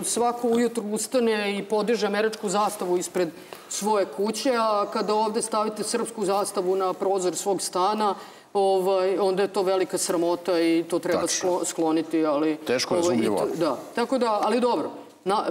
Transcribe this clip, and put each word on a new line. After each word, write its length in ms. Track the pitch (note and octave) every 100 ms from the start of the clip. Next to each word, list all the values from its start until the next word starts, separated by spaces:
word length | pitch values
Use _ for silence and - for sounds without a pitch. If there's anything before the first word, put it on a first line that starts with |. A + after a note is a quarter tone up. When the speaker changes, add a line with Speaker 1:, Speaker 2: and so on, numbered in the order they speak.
Speaker 1:
svako 440 | E3+ - A#3+ A#3+ B3
ujutru 360 | A#3 A#3+ A#3 G#3
ustane 680 | G#3+ - C4 A3+ G#3+ G3+ G3+
i 40 |
podiže 440 | G3 G#3+ G#3 A#3 G3+
američku 420 | G3+ A3 G#3+ G#3+
zastavu 480 | G3+ G#3 - F#3 F3+
ispred 300 | - F3+ F3 - - - -
svoje 380 | - G3+ G#3 F#3
kuće, 460 | - G#3 A3 C#4 A#3+
a 280 | A3 G#3 G3+
kada 220 | A3+ G3+
ovde 280 | G#3+ A3 A3
stavite 400 | - A3 G#3+ G#3+
srpsku 420 | G3 A3+ A3+ -
zastavu 520 | F#3+ G3+ G3 - F3+ F#3+
na 160 | F#3
prozor 440 | F3+ G3 G3 F3+ D#3+
svog 260 | G3+ F#3
stana, 520 | - F#3 F#3 G#3+ G#3 F#3+ - - -
ovaj, 680 | G3+ G3 F#3+ F#3 G3 F#3 F#3+
onda 240 | G3 F#3
je 60 | G3
to 140 | G#3
velika 360 | F#3 F#3+ F#3 F3
sramota 640 | - F3+ E3+ F3 F3 E3+
i 240 | E3 E3 E3
to 80 | F3
treba 220 | F3+ F3
Speaker 2:
Tačno. 300 | E3+ - F#3
Speaker 1:
sklo-, 140 | F3
skloniti, 600 | E3+ - E3 D#3+ D#3+ E3 D#3
ali 300 | C#3+ D#3 D3+
Speaker 2:
Teško 380 | D#3 B2 -
Speaker 1:
ovaj, 60 | F3+
i 80 | E3+
Speaker 2:
razumljivo. 300 | F3+ A3 G3
Speaker 1:
to, 80 | D#3+ D#3+
da. 200 | D#3+ B2+ -
Tako 240 | - A#3+ C4
da, 220 | A#3 G#3
ali 180 | G3 A#3
dobro. 300 | A#3+ G3+ - - - -
Na, 220 | F#3 G#3 -